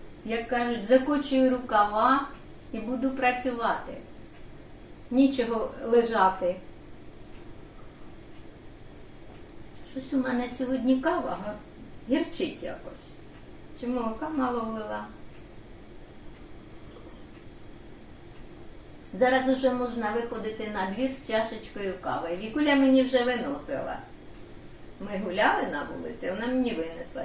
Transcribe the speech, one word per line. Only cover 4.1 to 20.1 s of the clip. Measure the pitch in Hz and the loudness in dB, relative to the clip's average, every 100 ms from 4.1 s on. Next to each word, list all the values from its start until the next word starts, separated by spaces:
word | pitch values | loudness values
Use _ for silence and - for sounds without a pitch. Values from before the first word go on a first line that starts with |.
| - - - - - - - - - - | -16 -16 -16 -16 -16 -16 -18 -16 -16 0
Нічого | 247 269 - 226 226 - - | 6 6 6 2 0 -2 -4
лежати. | 226 233 226 220 190 185 180 180 - - - - - - - - - - - - - - - - - - - - - - - - - - - - - - - - - | 4 6 6 6 6 6 0 0 -6 -14 -14 -14 -14 -16 -14 -14 -14 -14 -16 -16 -16 -14 -16 -14 -16 -16 -16 -16 -18 -16 -16 -16 -16 -16 -16 -16 -16 -14 -14 -14 -10
Щось | 262 262 | -10 -2
у | 277 | 0
мене | 254 240 247 | 2 0 -2
сьогодні | - 254 262 240 262 | -2 0 2 4 4
кава, | 320 349 - - | 4 2 0 -4
га? | 202 214 - - - - - | -6 -8 -12 -16 -16 -14 0
Гірчить | 302 330 - 160 - | 2 2 -2 -4 -4
якось. | - - - - - - - - - - - - | -8 -8 -12 -14 -16 -18 -18 -18 -16 -16 -16 -6
Чи | 247 | -2
молока | 247 220 220 311 | 0 0 -2 -2
мало | 311 247 240 | 0 0 0
влила? | 220 220 214 214 214 - - - - - - - - - - - - - - - - - - - - - - - - - - - - - - - - - - - - - - - - 190 | -2 -4 -4 -6 -8 -12 -14 -14 -16 -18 -18 -18 -16 -16 -16 -16 -16 -14 -14 -14 -14 -16 -14 -14 -16 -16 -16 -16 -16 -16 -16 -16 -16 -16 -16 -16 -16 -14 -14 -14 -14 -14 -14 -16 -10 4
Зараз | 254 262 262 | 6 6 6
уже | 254 262 | 6 4
можна | 247 240 233 214 | 4 0 0 0